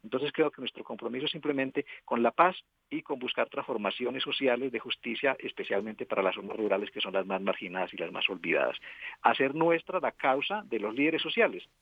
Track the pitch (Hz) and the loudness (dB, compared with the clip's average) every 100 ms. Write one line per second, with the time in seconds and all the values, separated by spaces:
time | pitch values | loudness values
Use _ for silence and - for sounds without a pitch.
0 | 110 131 147 - 156 - 123 - - 117 | -4 -4 -2 2 0 0 -10 -10 -12 -8
1 | 120 123 147 160 147 139 135 - - - | -6 -4 -4 -4 -2 0 0 -2 -6 -12
2 | - 123 117 - 175 190 - _ _ 151 | -2 2 4 6 6 6 -12 _ _ -8
3 | - 139 120 - 117 - 135 117 101 - | -4 -4 -4 -2 -2 -2 -4 -2 -2 0
4 | 120 131 135 135 135 120 131 117 123 - | -2 -2 -4 0 2 2 0 -4 -4 -6
5 | 120 113 139 131 117 - 98 101 107 107 | -4 0 0 0 -6 -8 -2 -2 -2 -8
6 | 123 107 95 104 98 - 104 98 104 107 | -2 2 2 0 -6 -2 2 2 0 -4
7 | 101 95 92 95 98 92 90 92 90 92 | -2 -2 0 -2 0 -2 -2 -4 -4 -4
8 | 82 92 - 92 82 76 64 - - - | -6 -2 -2 -2 0 2 2 -2 -10 -14
9 | - - 113 117 135 147 165 165 - 180 | -14 2 4 4 2 4 4 4 0 -2
10 | 127 - 147 131 131 208 202 117 104 117 | -2 0 2 2 0 -4 -2 -2 -2 2
11 | 147 160 156 226 208 95 - _ | 2 2 -2 2 2 2 -12 _